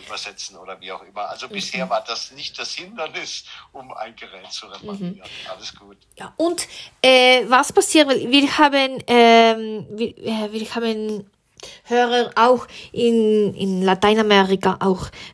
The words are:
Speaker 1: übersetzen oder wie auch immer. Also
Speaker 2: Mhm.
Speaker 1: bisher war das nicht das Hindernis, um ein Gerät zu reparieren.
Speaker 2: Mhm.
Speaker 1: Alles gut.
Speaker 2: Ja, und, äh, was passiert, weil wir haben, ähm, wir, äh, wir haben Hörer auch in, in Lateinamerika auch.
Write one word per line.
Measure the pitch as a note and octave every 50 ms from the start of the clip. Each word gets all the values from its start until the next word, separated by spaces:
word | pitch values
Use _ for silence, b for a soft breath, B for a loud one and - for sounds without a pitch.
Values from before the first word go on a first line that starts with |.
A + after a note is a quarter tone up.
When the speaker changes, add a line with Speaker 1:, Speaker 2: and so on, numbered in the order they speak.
| F#2+
Speaker 1:
übersetzen | F#2+ G#2+ - - G#2 G2 - - G2 G2 E2+
oder | F2+ F#2+ F#2 F2+
wie | F#2 F#2+ F#2
auch | F#2 F#2+
immer. | F#2+ G2 G#2 G2+ F#2
Also | - - - -
Speaker 2:
Mhm. | G#2+
Speaker 1:
bisher | G2+ F#2 - - F#2 F#2 F#2
war | A2+ A2 -
das | - A2+ - - -
nicht | B2+ C3+ - - -
das | - B2 - -
Hindernis, | - F3 F#3+ A#3 A#3 D#3+ - - - D#3 - - - - B B B B B B
um | C#3 B2+ B2+ -
ein | - - A2+ A2+
Gerät | - A#2 G#2+ - - - - -
zu | - -
reparieren. | - F#3+ - - G#3 G3+ G3+ F#3 F3 G3+
Speaker 2:
Mhm. | - - - - - - -
Speaker 1:
Alles | - - - - -
gut. | - G#2 G2+ G2+ _ _ _ _
Speaker 2:
Ja, | - G3 F#3+ _
und, | - D#4+ E4+ F4 F4 - B B B B B B - -
äh, | C4 C4 B3+ B3+ B3+ B3+ B3+ G#3+ G#3
was | B3+ B3+ C#4+ - -
passiert, | G4+ - - - D#4+ D4
weil | C4+ C4 - - A#3
wir | B3+ C#4 C#4 C4+ - -
haben, | D4+ C#4+ C#4 C#4 C4+ C4 C4+ B3 - -
ähm, | A#3+ A#3+ A#3 A#3 A3+ A#3 A3+ A3+ A3+ A3 A3 A3 G#3+ G#3+ - G#3
wir, | G#3 G#3+ A#3 - - -
äh, | - - A3 A3 G#3+ G#3 G#3+
wir | A3 A3 - -
haben | A#3 A#3 A3+ A3 G#3+ G#3+ G#3+ G#3+ G3+ G3+ _ _ _ _ _ _ B B B B B B
Hörer | - A#3 A#3+ A#3+ A#3 A#3+ B3 A#3 - -
auch | G#3+ A3+ B3 B3+ A#3+ - B B B B B
in, | B - A#3+ A#3 A#3 A3+ A3 G#3+ G#3+ G#3+ G#3 G3 F#3+
in | - G3 G3 F#3+ F#3 F#3
Lateinamerika | F#3+ F#3+ F#3 - G#3 G#3+ A3 G#3+ G#3 G#3 G3 F#3+ F#3 G3 F#3+ G3 F#3+ F#3 -
auch. | F#3+ G3 F#3 F3+ - - B B B B